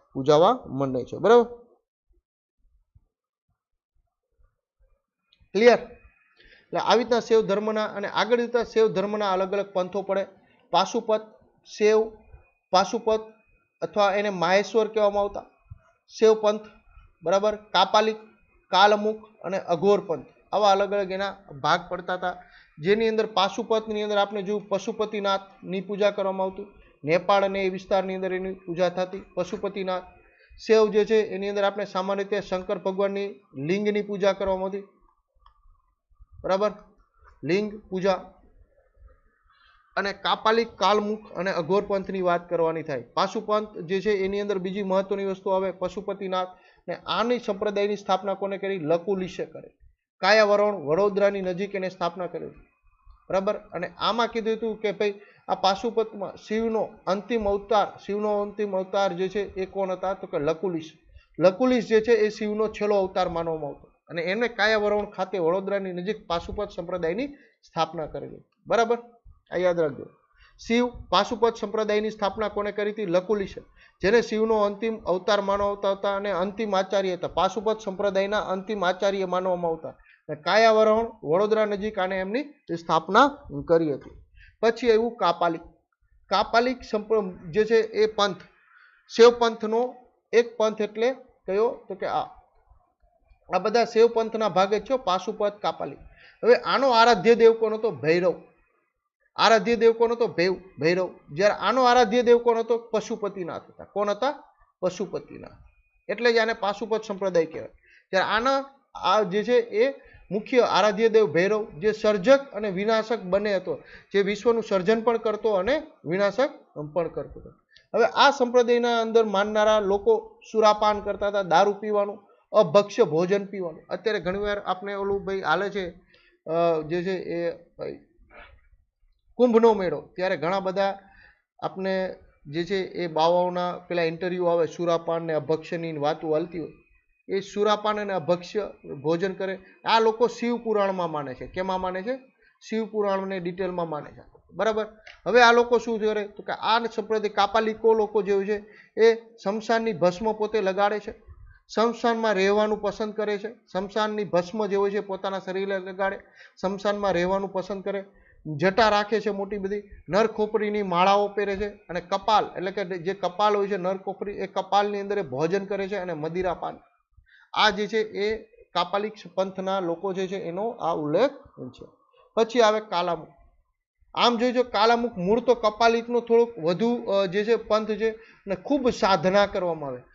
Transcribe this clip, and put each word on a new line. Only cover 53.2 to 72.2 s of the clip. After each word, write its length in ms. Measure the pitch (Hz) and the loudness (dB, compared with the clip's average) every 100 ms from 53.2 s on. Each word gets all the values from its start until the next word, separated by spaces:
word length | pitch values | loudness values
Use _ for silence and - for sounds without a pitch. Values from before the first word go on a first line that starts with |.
| - | -6
બરાબર? 260 | 185 196 202 | -2 -2 -4
અને 360 | - 170 175 - | -6 -10 -8 -4
આમાં 300 | 170 214 226 | -2 0 -2
કીધું 240 | 226 220 | -2 -4
હતું 260 | 220 226 214 | -2 -4 -4
કે 120 | 214 | -4
ભાઈ 280 | 190 208 202 - _ - | -2 -4 -4 -12 _ -8
આ 60 | |
પાશુપતમાં 840 | 185 190 190 240 226 220 208 180 - | -2 0 0 -2 -2 -4 -6 -12 -12
શિવનો 520 | - 214 226 220 170 - - | -6 -4 -2 -2 -4 -6 -4
અંતિમ 420 | 196 202 233 202 | -4 -2 -2 0
અવતાર, 500 | 202 202 214 175 - - | -2 0 0 0 -4 -8
શિવનો 360 | 202 214 208 | -4 -2 -2
અંતિમ 340 | 202 202 208 190 | -4 -4 -4 -4
અવતાર 360 | 190 196 196 | -2 0 0
જે 160 | 175 185 | 0 -4
છે 260 | 208 190 | -4 -6
એ 120 | 190 185 | -6 -8
કોણ 240 | 196 190 | -4 -4
હતા? 240 | 185 185 | -4 -6
તો 120 | 190 185 | -6 -6
કે 120 | 175 | -4
લકુલિશ. 540 | 147 165 196 165 156 - _ - _ - | -2 -2 -4 -6 -8 -18 _ -20 _ 2
લકુલિશ 500 | 175 185 254 247 175 | 2 4 2 2 2
જે 120 | 220 | 2
છે 120 | 220 | 4
એ 160 | 226 214 | 2 2
શિવનો 380 | 208 208 208 214 | -2 -4 -2 -4
છેલ્લો 280 | 214 208 202 | -2 0 2
અવતાર 320 | 190 190 180 | 0 -2 -2
માનવામાં 420 | 170 165 160 143 | -2 -4 -4 -6
આવતો, 180 | 143 - _ - | -12 -20 _ -12
અને 140 | - | -6
એને 260 | 165 208 233 | -4 -2 -2
કાયાવરણ 640 | 233 214 220 208 208 208 | 0 0 2 2 0 -2
ખાતે 280 | 196 190 196 | -6 -4 -2
વડોદરાની 540 | 160 190 190 196 190 | 0 0 -2 -4 -4
નજીક 340 | 175 175 175 - | -6 -6 -6 -4
પાશુપત 440 | 170 - 196 202 | -6 -4 -8 -8
સંપ્રદાયની 560 | - 170 180 165 185 285 285 _ _ | -8 -8 -4 -2 -2 -6 -10 _ _
સ્થાપના 440 | _ - - 170 151 | _ -2 -2 -4 -10
કરેલી, 360 | 143 131 - - _ - | -10 -12 -16 -20 _ -2
બરાબર? 320 | 208 226 233 - _ - - _ | 2 2 0 -6 _ -20 -20 _
આ 60 | 160 | -2
યાદ 240 | 180 170 | 0 2
રાખજો. 260 | 156 123 - _ _ _ _ - - | 0 -4 -14 _ _ _ _ -14 -2
શિવ, 200 | 233 247 | 0 0
પાશુપત 720 | - - 180 202 220 233 220 | -4 -2 0 0 0 0 0
સંપ્રદાયની 540 | 208 214 214 208 214 | -4 -4 0 0 -2
સ્થાપના 380 | 214 | -4